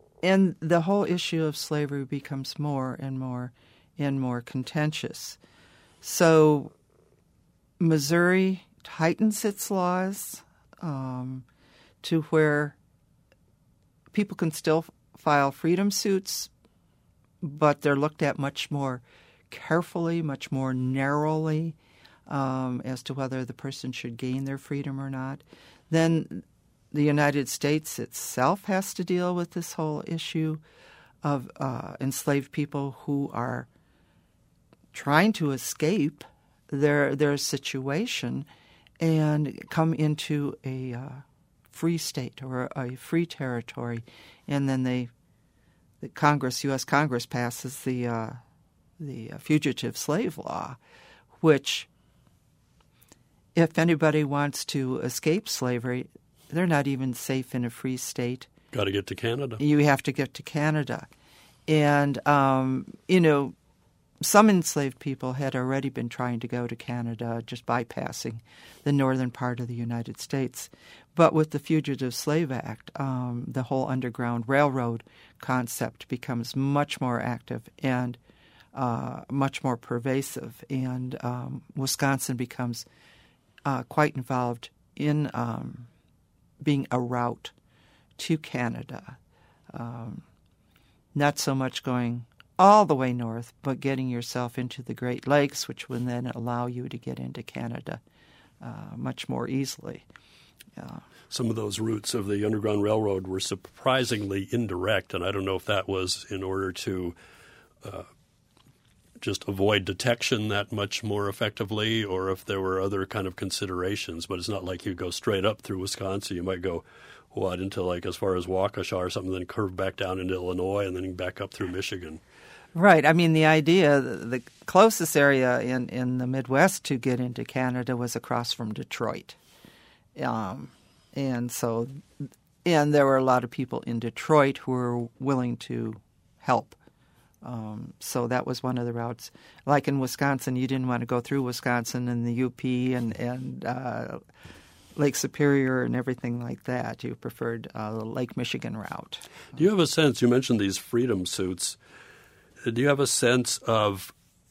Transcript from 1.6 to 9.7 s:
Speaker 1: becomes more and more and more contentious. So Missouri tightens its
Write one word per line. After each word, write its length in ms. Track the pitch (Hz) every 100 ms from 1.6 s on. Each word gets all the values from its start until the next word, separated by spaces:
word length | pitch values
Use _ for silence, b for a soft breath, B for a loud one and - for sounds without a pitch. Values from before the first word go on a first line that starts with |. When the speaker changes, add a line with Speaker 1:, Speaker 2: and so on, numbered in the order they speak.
| - 151 147 143
Speaker 1:
becomes 540 | 131 139 - 139 131 -
more 380 | 147 139 131 123
and 200 | 135 131
more 340 | 131 123 123 b b b b -
and 220 | 143 135
more 200 | 127 120
contentious. 960 | 120 131 123 160 151 151 - - - - b b b b b b
So 720 | - - 170 160 151 147 - _ _ _ _ _ _ _ _ _ _ -
Missouri 840 | 165 156 139 170 175 185 190 185 - _
tightens 640 | - - 160 - 220 208
its 260 | 214 202 -